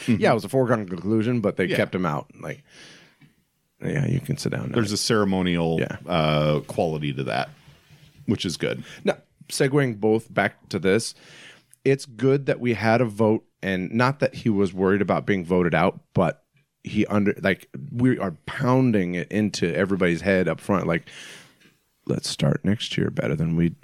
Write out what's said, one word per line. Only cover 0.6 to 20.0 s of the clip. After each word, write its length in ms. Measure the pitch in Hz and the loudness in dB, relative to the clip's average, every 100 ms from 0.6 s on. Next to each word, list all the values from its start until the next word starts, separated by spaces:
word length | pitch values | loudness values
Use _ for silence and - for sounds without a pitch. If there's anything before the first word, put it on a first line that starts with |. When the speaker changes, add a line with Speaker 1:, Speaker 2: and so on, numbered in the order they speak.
| 120 117 92 | 2 0 -2
Speaker 2:
conclusion, 520 | 87 95 110 110 123 | -6 -2 0 2 0
but 160 | 98 - | 0 0
they 100 | 90 | 0
Speaker 1:
Yeah. 100 | 92 | 0
Speaker 2:
kept 180 | 101 | 0
him 120 | 95 87 | 0 -2
out. 240 | 76 - - | -2 -6 -12
Like, 220 | 80 - _ - - - - _ - _ _ _ _ _ | -12 -12 _ -20 -20 -20 -20 _ -20 _ _ _ _ _
"Yeah, 220 | 92 80 82 | -6 -2 0
you 140 | 87 | -2
can 160 | - - | -2 -4
sit 140 | - | -4
down 160 | - - | -4 -4
now." 40 | 117 | -2
Speaker 1:
There's 160 | 104 | 0
a 40 | 101 | -2
ceremonial, 840 | - 110 101 92 90 85 82 82 | 0 2 2 0 0 0 0 0
Speaker 2:
Yeah. 160 | - - 78 | -2 -6 -2
Speaker 1:
uh, 500 | 87 76 76 76 76 | 0 2 2 2 0
quality 520 | - - 87 78 73 | -2 -4 -2 -2 -6
to 120 | 65 | -6
that, 260 | 62 60 - - - - _ - - - - | -4 -4 -6 -10 -20 -20 _ -20 -20 -10 -4
which 200 | - 95 | -4 -4
is 100 | 73 | -4
good. 280 | 65 57 - - | -4 -6 -10 -8
Speaker 2:
Now, 140 | - - _ _ - | -4 -4 _ _ -8
segueing 520 | - 143 143 135 104 | 0 2 2 0 0
both 320 | 110 110 - | 2 2 0
back 360 | - 101 - - | 0 0 -2 -8
to 80 | 98 | -2
this, 360 | 90 107 - - - - - - _ _ | 2 2 0 -10 -20 -20 -20 -20 _ _
it's 220 | 135 135 - | 0 0 -2
good 400 | 107 135 143 139 | -2 2 2 0
that 120 | - | -2
we 120 | 120 | -2
had 260 | 104 110 117 | 0 4 4
a 40 | 120 | 2
vote, 380 | 104 110 113 - _ | 2 2 2 -2 _
and 300 | 95 92 92 | -4 -2 -2
not 280 | 113 127 143 | 2 2 2
that 160 | 127 - | -2 -2
he 120 | 117 | 0
was 240 | 98 98 | 2 0
worried 300 | 92 95 98 | 2 2 4
about 240 | 98 85 - | 2 0 0
being 180 | 98 | -2
voted 300 | 82 90 87 | 0 2 2
out, 260 | 80 90 - - | 2 2 0 -4
but 300 | - 85 - _ _ _ _ | 0 0 0 _ _ _ _
he 200 | - 107 - | -6 -2 0
under, 280 | 104 101 - | 0 0 0
like, 260 | 98 90 - - - | 0 -2 -6 -16 -10
we 260 | 117 127 120 | 0 0 2
are 140 | 95 82 - | -2 -8 -10
pounding 680 | - 123 131 131 107 90 | -4 2 2 4 2 0
it 160 | 90 - | -4 -4
into 440 | 104 104 - 87 78 | 0 0 0 -2 0
everybody's 460 | 95 95 | 0 2